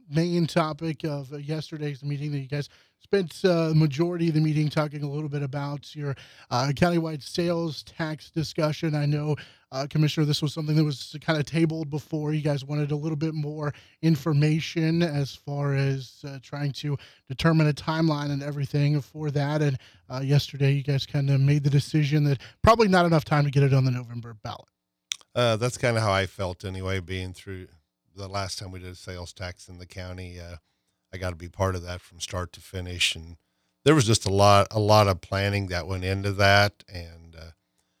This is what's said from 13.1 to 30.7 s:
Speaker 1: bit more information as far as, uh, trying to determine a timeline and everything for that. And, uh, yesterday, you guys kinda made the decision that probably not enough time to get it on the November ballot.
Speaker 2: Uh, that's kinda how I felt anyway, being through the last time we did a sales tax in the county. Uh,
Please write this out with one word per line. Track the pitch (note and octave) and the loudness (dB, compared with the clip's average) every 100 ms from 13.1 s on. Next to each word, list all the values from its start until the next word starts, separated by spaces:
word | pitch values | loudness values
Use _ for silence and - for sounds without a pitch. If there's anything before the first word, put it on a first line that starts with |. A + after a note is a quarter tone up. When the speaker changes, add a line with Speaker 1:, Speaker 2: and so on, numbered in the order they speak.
| D#3 | -2
Speaker 1:
bit | D#3+ | -2
more | D#3 D3 D3+ D3 - - _ | -4 -6 -4 -6 -8 -16 _
information | D#3+ D3 E3 D3 D3+ D#3 - E3+ D#3+ E3 | 2 2 2 2 4 2 0 0 0 2
as | E3+ C#3+ C3+ | 0 0 -4
far | - - C#3+ C#3+ C#3 | -8 -8 -4 -2 0
as, | C#3 C3+ B2 - C#3+ | 0 -2 -8 -16 -14
uh, | C3+ | -14
trying | - C#3+ C#3+ | -12 -6 -6
to | - D3 C#3 - _ - | -4 -6 -6 -8 _ -12
determine | C3 E3 D#3+ D3+ | 0 4 4 4
a | |
timeline | C#3+ - D#3+ E3 D3 C#3+ | 2 -2 0 0 0 -2
and | C#3 | -4
everything | C#3+ C#3+ C3+ D3 C#3+ D3 | -4 -6 -2 0 2 0
for | - D3+ D3+ | -2 -8 -4
that. | C#3+ C#3 D3+ | -2 0 0
And, | D3 C3 - _ _ | 0 -2 -8 _ _
uh, | C3 | -6
yesterday, | C#3 C#3+ - C3+ C#3 | 2 2 2 0 2
you | C#3 | 2
guys | C3+ C3+ - | 0 -2 -2
kinda | D3 C#3 C#3 | -2 2 4
made | C#3 D3 | 4 4
the | C#3+ | 4
decision | C#3 - D#3 C#3+ D3+ D3 | 2 2 0 2 2 2
that | C3+ - - | 0 -4 2
probably | - A3+ G#3+ | 6 6 6
not | F#3 F3 | 6 6
enough | D#3+ | 4
time | - D3+ C#3+ | 4 2 2
to | |
get | C#3 | 4
it | C#3 | 4
on | C3+ C3 | 4 4
the | |
November | B2 A#2 A#2 A#2 | 0 -6 -12 -12
ballot. | A2 - - - _ _ _ _ - _ | -14 -12 -14 -16 _ _ _ _ -12 _
Speaker 2:
Uh, | B2 A#2+ G#2+ | 0 2 2
that's | A#2 - | -2 -2
kinda | B2 A2+ | 0 0
how | G#2+ | 2
I | G2 F#2+ | 2 0
felt | - F#2 F2+ G2 | -4 -6 -6 -10
anyway, | F#2+ F#2+ F#2+ | -8 -4 -6
being | E2+ F#2 F#2 | -6 -8 -8
through | - - F#2 F#2 _ _ _ _ | -12 -14 -14 -16 _ _ _ _
the | F#2+ G2 | -18 -10
last | G2+ F#2+ - | -6 -6 -8
time | F#2+ | -12
we | F#2 | -14
did | F2+ | -14
a | F2 | -16
sales | - F2+ E2+ | -14 -12 -14
tax | - F2+ - - | -12 -12 -12 -18
in | F2 | -20
the | F2+ | -16
county. | A#2 F#2 F2+ F2+ F2 | -14 -12 -12 -14 -14
Uh, | E2+ F2 _ | -16 -18 _